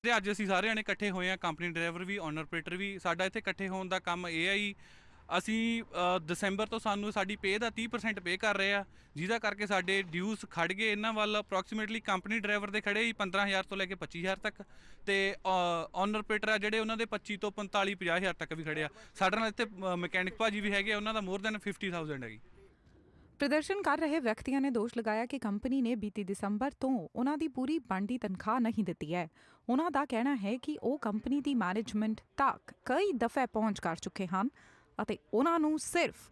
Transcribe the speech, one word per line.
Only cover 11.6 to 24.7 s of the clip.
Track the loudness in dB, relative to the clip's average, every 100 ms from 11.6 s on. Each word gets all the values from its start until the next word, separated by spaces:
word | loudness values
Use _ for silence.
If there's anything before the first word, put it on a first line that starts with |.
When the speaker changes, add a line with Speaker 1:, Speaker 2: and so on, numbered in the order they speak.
| 0 -4 -2 -4 0
Speaker 1:
ਕੰਪਨੀ | -2 0 -2
ਡਰਾਈਵਰ | 2 0 0
ਦੇ | -2
ਖੜੇ | 0 2 0
ਜੀ |
ਪੰਦਰਾਂ | 0 0 2 2
ਹਜ਼ਾਰ | 2
ਤੋਂ | 0 -4
ਲੈ | -4
ਕੇ | -4
ਪੱਚੀ | -8 -4
ਹਜ਼ਾਰ | -2 -2
ਤੱਕ, | -4 -8 -18 -18 -20 -8 0
ਤੇ, | 2 2 0
ਅ, | 2 4 4 2 -2 0
ਓਨਰ | 0 0
ਆਪਰੇਟਰ | 0 0 2
ਆ | 2
ਜਿਹੜੇ, | 2 0
ਉਹਨਾਂ | 0 -2
ਦੇ | -2
ਪੱਚੀ | -4 -6 -4
ਤੋਂ | -4
ਪੰਤਾਲੀ, | -4 -2 0 0 0
ਪੰਜਾਹ | 0 2
ਹਜ਼ਾਰ | 2
ਤੱਕ | -2 -6
ਵੀ | -6
ਖੜੇ | -4 -2
ਆ। | -4 -6 -20 2
ਸਾਡੇ | 2 4
ਨਾਲ | 0
ਇੱਥੇ, | 0
ਅ, | -4 -2 -2 -2
ਮਕੈਨਿਕ | 0 0 -2 0
ਭਾਜੀ | 0 2
ਵੀ | 0
ਹੈਗੇ | 0 0
ਆ, | 0
ਉਹਨਾਂ | 0
ਦਾ | -2
more | -2 -2
than | -2 -4
fifty | -4 -4 -4 -2
thousand | -4 -6
ਹੈ | -8
ਜੀ। | -12 -18 -20 -20 _ -20 -20 -20 -20 -20 -4
Speaker 2:
ਪ੍ਰਦਰਸ਼ਨ | 0 2 0 0
ਕਰ | 2 2
ਰਹੇ | 2 0
ਵਿਅਕਤੀਆਂ | 0 -2 0 0
ਨੇ |
ਦੋਸ਼ | 2